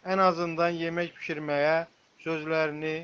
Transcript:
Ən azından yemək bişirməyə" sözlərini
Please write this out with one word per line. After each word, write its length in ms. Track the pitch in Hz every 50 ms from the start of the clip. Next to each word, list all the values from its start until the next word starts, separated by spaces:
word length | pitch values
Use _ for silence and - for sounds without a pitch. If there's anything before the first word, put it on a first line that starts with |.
| -
Ən 140 | 180 190 190
azından 520 | 190 185 175 165 175 170 165 160 170 170 175 165 165
yemək 280 | 165 165 175 175 170 -
bişirməyə" 580 | - - - 160 151 156 147 147 143 143 156 160 165 165 - _ _ _ _ _ _
sözlərini 760 | - 160 165 156 151 156 160 160 156 151 147 151 156 156 156 160